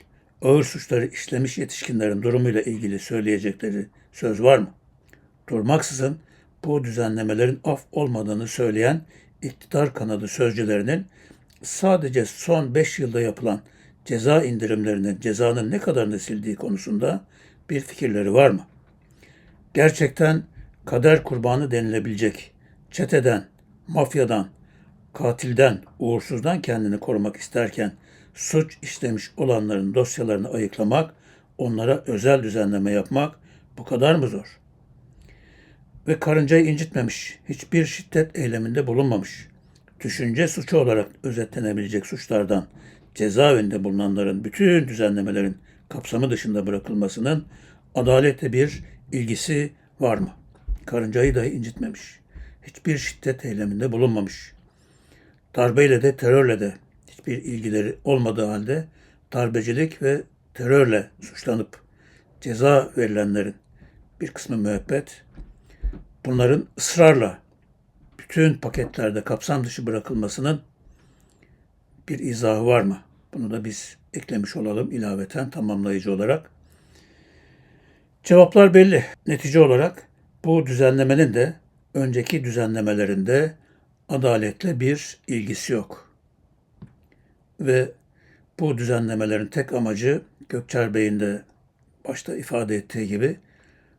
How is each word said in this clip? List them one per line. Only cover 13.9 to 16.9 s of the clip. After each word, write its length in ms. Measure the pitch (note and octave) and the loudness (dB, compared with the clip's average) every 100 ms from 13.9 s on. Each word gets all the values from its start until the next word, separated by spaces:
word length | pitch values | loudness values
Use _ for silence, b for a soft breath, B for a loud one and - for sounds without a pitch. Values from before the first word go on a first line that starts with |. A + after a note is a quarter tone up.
| b | b
ceza 380 | - A#2 A#2 D3+ | -6 -2 4 4
indirimlerinin 800 | C3+ A#2 A2 G#2+ G#2+ G2+ G2+ F#2+ | 2 -2 -2 -2 0 -2 -2 -4
cezanın 500 | A#2 G#2 A#2+ A#2+ A2 | -4 0 2 0 -2
ne 80 | G3+ | -4
kadarını 400 | - B2+ G#2+ G#2 | -2 0 0 -4
sildiği 380 | - G#2+ G#2+ G2+ | -8 -8 -8 -8
konusunda 680 | - G2 - | -6 -6 -4